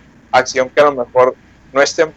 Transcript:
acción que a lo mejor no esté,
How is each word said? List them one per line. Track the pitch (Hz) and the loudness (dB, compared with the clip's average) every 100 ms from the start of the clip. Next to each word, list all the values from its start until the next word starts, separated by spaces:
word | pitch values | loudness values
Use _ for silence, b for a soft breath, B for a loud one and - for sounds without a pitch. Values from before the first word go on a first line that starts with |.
| _ _ _ | _ _ _
acción | 127 127 131 127 | -2 -2 -4 -4
que | - | 0
a | 147 | 0
lo | 135 | 0
mejor | 117 127 127 - _ _ _ | -4 0 0 0 _ _ _
no | 135 | -2
esté, | 139 - 160 | -2 0 -4